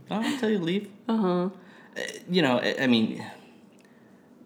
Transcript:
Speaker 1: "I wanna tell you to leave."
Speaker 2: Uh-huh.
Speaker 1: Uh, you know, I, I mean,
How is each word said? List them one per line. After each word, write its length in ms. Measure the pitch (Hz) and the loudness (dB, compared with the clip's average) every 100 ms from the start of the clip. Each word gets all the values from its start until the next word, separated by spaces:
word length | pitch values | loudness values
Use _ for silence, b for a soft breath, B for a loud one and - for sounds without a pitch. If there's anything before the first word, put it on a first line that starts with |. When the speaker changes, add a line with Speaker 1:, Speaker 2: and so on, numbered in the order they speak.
| - | -8
Speaker 1:
"I 80 | 202 | -4
wanna 200 | 233 277 | -4 -2
tell 120 | 220 | 0
you 80 | 208 | 0
to 60 | |
leave." 260 | 165 196 208 - - | 0 -4 -6 -14 -4
Speaker 2:
Uh-huh. 200 | 226 185 | 0 2
Speaker 1:
Uh, 220 | 180 180 - B B B - - - - | 2 0 -6 B B B -10 -10 -10 -2
you 140 | 180 | 2
know, 160 | 143 123 | 4 2
I, 240 | - - | 2 0
I 40 | 131 | 4
mean, 380 | 117 110 - B B B B B B B B B B B B | 4 2 -2 B B B B B B B B B B B B